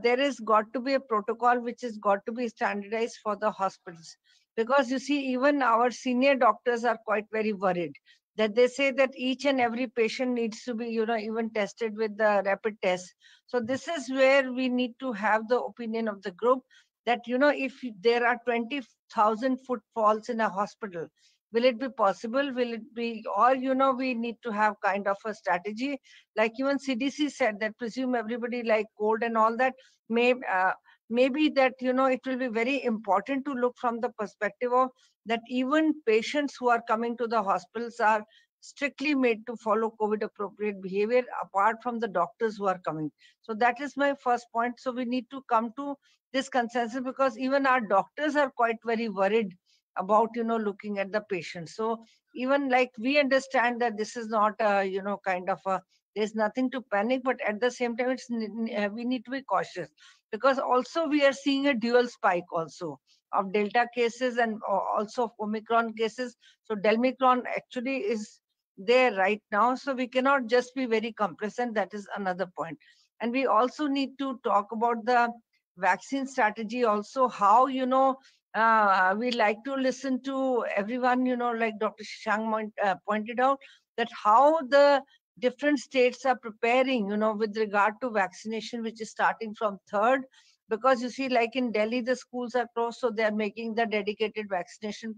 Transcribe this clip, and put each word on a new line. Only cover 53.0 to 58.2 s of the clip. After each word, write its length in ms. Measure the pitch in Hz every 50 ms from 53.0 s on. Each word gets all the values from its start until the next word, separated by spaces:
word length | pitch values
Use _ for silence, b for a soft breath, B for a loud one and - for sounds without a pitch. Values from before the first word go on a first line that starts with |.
| 214 254 285 294
understand 600 | 285 262 269 269 262 269 - 254 226 240 247 233 240
that 160 | 240 226 202
this 180 | 214 208 -
is 120 | 247 226 214
not 260 | 226 220 208 214 202 -
a, 240 | 226 208 202 202 196
you 180 | 190 190 196 190
know, 180 | 202 202 190 -
kind 260 | 196 185 180 185 190
of 100 | 190 - -
a, 160 | 196 190 175 185 _ _ _ _ _ -
there's 180 | 196 214 208 220
nothing 360 | 220 220 208 214 254 262 254
to 100 | - 262 - _ -
panic, 300 | 202 208 233 262 262 247
but 140 | 262 247 247 -
at 140 | - 214 208
the 100 | 233 247
same 260 | 240 - 254 240 233
time, 140 | 226 254 247
it's, 200 | 262 247